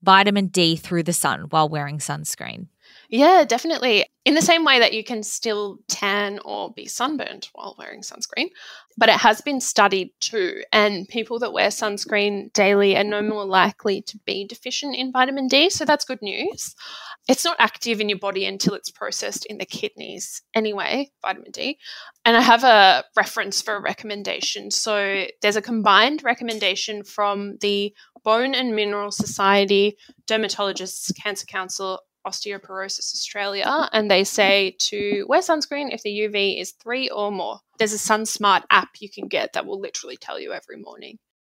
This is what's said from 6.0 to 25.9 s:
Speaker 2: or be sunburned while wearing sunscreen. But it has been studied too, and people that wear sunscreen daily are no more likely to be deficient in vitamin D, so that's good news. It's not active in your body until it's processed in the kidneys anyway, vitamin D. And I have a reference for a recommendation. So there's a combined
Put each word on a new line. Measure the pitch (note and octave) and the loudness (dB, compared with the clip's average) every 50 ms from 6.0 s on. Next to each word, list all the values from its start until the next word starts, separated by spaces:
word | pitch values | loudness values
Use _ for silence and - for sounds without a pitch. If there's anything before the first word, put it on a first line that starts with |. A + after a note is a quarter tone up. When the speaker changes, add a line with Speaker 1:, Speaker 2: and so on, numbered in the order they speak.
| G3+ G3+ G3+ G3+ G#3 G3 G3+ - - | -2 -2 0 0 -2 -4 -6 -10 -10
Speaker 2:
or | - G#2 - F3+ - A#3 | -10 -8 -8 -8 -10 -12
be | - - | -14 -14
sunburned | - - - A#3+ C#4+ D#4 C4 - - - - - - - | -12 -6 -6 -4 -4 -4 -6 -8 -10 -12 -14 -18 -18 -16
while | - - - - | -16 -16 -14 -16
wearing | - - - - - | -16 -18 -18 -16 -16
sunscreen. | G3 - - - - - - - D#4+ F#4+ - - - - - - - _ _ | -16 -18 -14 -12 -12 -8 -6 -6 -6 -6 -8 -14 -20 -20 -20 -20 -20 _ _
But | - A#3 A3 | 4 4 4
it | F3+ | 6
has | - - - A3 - | 6 6 4 4 2
been | - D4 C#4 B3+ | 0 -4 -4 -4
studied | - - - A3+ G3+ G3+ G3 F#3+ F3+ - _ _ | -4 0 4 4 4 4 4 0 -4 -6 _ _
too, | - - - G#3+ F#3 - - - - - | -8 -6 -4 -4 -4 -4 -4 -8 -4 0
and | - G#3+ G#3 G#3 G3+ F3 G3 | 2 4 4 4 2 -2 -6
people | - - A#3 A3 - A#3+ A#3 | -6 -6 -8 -6 -6 -6 -6
that | B3 G#3+ - | -6 -2 0
wear | - F#3+ G#3 | 0 0 0
sunscreen | G#3 - A3+ G#3 G3+ G3+ - - G#3+ G#3 G3+ G#3 G3+ G3 - - - | 0 -2 -4 -4 -4 -6 -4 -2 0 0 0 0 -2 -4 -6 -4 0
daily | A3 G3 G3 G3+ G3+ G3+ G3 F#3+ | 2 4 4 4 4 4 4 4
are | - G3+ | 2 2
no | G#3 G#3 G#3 | 0 -2 -2
more | G#3+ G#3+ G#3+ G#3 G3+ | -2 -2 -4 -4 -2
likely | F#3+ F#3+ F#3+ F3+ G#3 - - - G#3 G3 G3 - | 2 2 4 4 2 0 -2 -2 -2 -2 -2 -4
to | - - G#3 _ | -10 -16 -10 _
be | - - G3 G3+ | -6 -6 -6 -8
deficient | G3+ A3+ - - B3+ B3+ - D4 C#4+ B3 | -10 -12 -14 -10 -8 -8 -6 -6 -6 -6
in | B3+ C4 C4 | -6 -6 -2
vitamin | B3+ B3+ B3+ C4+ C4+ C#4 C4 | 2 2 2 2 2 -2 0
D, | B3+ C4+ C#4 D#4+ G4 | 2 4 4 4 4
so | - - D4+ | 2 0 0
that's | D4+ D4 D4 - | 0 0 0 0
good | - B3+ - | -6 -8 -8
news. | G#3+ G3 - - D4 G4 - - - - - - - - - - - - - - _ - | -8 -6 -6 -6 -6 -6 -8 -8 -12 -14 -14 -16 -18 -18 -18 -16 -16 -18 -18 -4 _ 0
It's | C4 - - | 2 2 0
not | E4+ E4+ - | 0 2 2
active | A3+ G#3+ - - - A#3 A3+ G3+ | 2 2 0 -2 -4 -4 -2 -2
in | G#3+ G#3 | -2 -2
your | G3+ F#3+ | -4 -4
body | G3+ G3 G3 F#3+ F#3+ | -4 -6 -4 -4 -4
until | G3 G3 G3 - - G3 | -6 -6 -4 -2 -2 -2
it's | - - - | -4 -8 -14
processed | - _ G#3 G#3 - - G#3 G#3 G#3 - - | -12 _ -8 -8 -6 -6 -6 -6 -6 -6 -8
in | - G#3+ | -8 -8
the | G#3 F#3 | -10 -10
kidneys | - - - G#3+ - - - - - - - - - - - - _ - | -10 -8 -8 -8 -8 -8 -12 -14 -14 -12 -12 -12 -12 -12 -16 -12 _ -4
anyway, | A3+ G#3+ G#3+ G3+ G3 - - - C4+ C#4 - _ _ | -2 -2 -2 -4 -4 -4 -2 -2 -4 -4 -6 _ _
vitamin | - G3 F#3+ - - - | -6 -6 -6 -6 -10 -16
D. | - - - C4+ D#4 - - - - - - - - _ - | -12 -8 -8 -8 -8 -10 -14 -18 -18 -18 -18 -20 -8 _ 4
And | A#3 A#3 | 6 6
I | A#3 | 6
have | B3 A#3+ A#3 A#3 C4 | 8 6 6 8 8
a | B3+ A3 G#3 G3 F#3+ D3 B2+ - _ _ | 8 8 10 10 8 8 4 0 _ _
reference | A3 G3 - - A#3 F#3+ G3 F#3+ - | -2 -2 -2 -4 -6 -6 -4 -6 -6
for | - - G#3 | -4 -4 -6
a | G3+ | -4
recommendation. | - - G3 - - G#3+ G#3 G3+ G3 - - - - - - G3+ G3+ G#3 | -4 -6 -6 -8 -10 -10 -10 -8 -8 -8 -6 -6 -6 -6 -6 -8 -8 -6
So | - - - A3+ G#3+ G3+ G3+ G3 G3 G3 F#3 - - _ | -4 -4 -2 -2 0 0 0 0 -2 -2 -4 -6 -6 _
there's | - G#3 G3+ | 0 0 0
a | G#3+ | 0
combined | G3+ A#3+ A#3 A3 G3+ G#3+ | -2 -2 -4 2 4 6